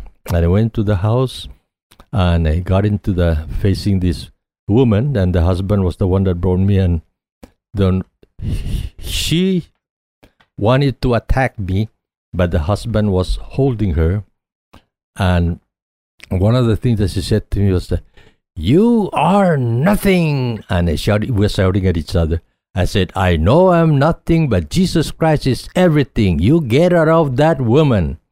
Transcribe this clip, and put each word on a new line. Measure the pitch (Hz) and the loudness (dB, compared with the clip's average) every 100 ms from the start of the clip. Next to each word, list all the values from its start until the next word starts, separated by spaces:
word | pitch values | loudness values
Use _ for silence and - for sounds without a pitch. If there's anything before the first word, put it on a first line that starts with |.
| - - - | -12 -16 -4
and | 85 | 0
I | 85 | 2
went | 98 113 | 2 0
to | - | -2
the | 104 95 | -2 0
house, | 107 120 131 - - - _ _ _ - _ | 0 0 -2 -6 -18 -20 _ _ _ -20 _
and | 98 90 85 80 | -2 0 2 0
I | 85 | -2
got | 90 95 | 0 0
into | 104 104 - | 0 -2 -2
the, | 90 85 78 78 - | 0 0 -2 -4 -2
facing | 101 92 107 95 | -2 -2 -2 0
this | 90 78 - _ _ _ - | 0 -4 -10 _ _ _ -2
woman, | 110 123 101 147 120 | 2 2 2 0 0
and | 90 | 0
the | 87 | 2
husband | 85 92 98 101 | 0 0 -2 0
was | 92 - | -2 -2
the | 95 | 0
one | 95 | 0
that | 95 87 | 0 -2
brought | 92 92 | -2 0
me, | 98 98 | 0 2
and | 92 82 - _ _ _ - _ _ | 0 -2 -6 _ _ _ -20 _ _
then | 101 95 92 - _ _ - - - - - - - | -2 0 0 -4 _ _ -12 -6 -6 -4 -6 -8 -12
she | - - - 160 185 185 - _ _ _ _ _ _ _ _ - | -8 -6 -2 -2 0 -2 -6 _ _ _ _ _ _ _ _ -4
wanted | 101 135 135 - | 0 2 0 -2
to | 131 | -2
attack | 113 - 135 131 - | 0 0 -2 -2 -4
me, | 92 95 110 _ _ _ _ | -4 -4 -4 _ _ _ _
but | 90 90 | -2 0
the | 85 | 0
husband | 76 101 120 107 104 | -2 -2 -2 -2 0
was | 92 90 - | 0 0 -4
holding | - - 139 110 104 | -6 -2 -2 0 -2
her. | 78 82 101 - _ _ _ _ - _ _ _ - | 0 0 -2 -6 _ _ _ _ -20 _ _ _ -4
And | 92 90 85 85 _ _ _ _ _ _ - | 0 2 0 -4 _ _ _ _ _ _ -6
one | 95 101 127 | -2 2 2
of | 117 | 2
the | 104 | 0
things | 127 104 | 0 0
that | 101 | -2
she | 95 | -2
said | - 107 - | -2 -2 -2
to | 101 | -2
me | 101 | 0
was | 90 - | 0 -2
that, | 85 - - - _ _ - | -6 -6 -20 -20 _ _ -6
"You | 80 160 233 226 190 | 0 4 4 2 0
are | - 160 202 185 143 | -2 2 2 2 0
nothing." | 117 117 180 202 196 180 160 143 123 110 - | 0 0 0 2 2 2 0 0 -2 -6 -4
And | 92 87 | -2 0
I | 73 | 0
shouted, | - 104 107 | 0 0 0
we | 104 | 0
were | 101 | 0
shouting | - 92 98 92 | 0 0 0 0
at | 82 | -2
each | - 87 | -2 -2
other. | 80 82 - _ _ | -2 -4 -8 _ _
I | 92 | -4
said, | 90 104 90 98 | -2 -2 -2 -2
"I | 92 82 | 0 2
know | 87 156 185 | 2 4 4
I'm | 170 165 139 | 4 2 2
nothing, | 151 165 - 165 151 | 2 0 -2 0 0
but | 95 76 | -2 0
Jesus | 170 185 165 139 | 0 0 0 -4
Christ | - 160 151 131 | -2 0 0 0
is | 117 - | -4 -4
everything. | 175 180 151 131 - 98 76 | 0 2 2 0 0 0 2
You | 98 165 | 2 2
get | 127 131 175 | 2 2 4
her | 175 156 | 2 4
off | 165 143 123 | 2 2 2
that | 156 147 | 2 2
woman." | 117 139 151 104 73 78 _ | 2 2 4 2 -2 -6 _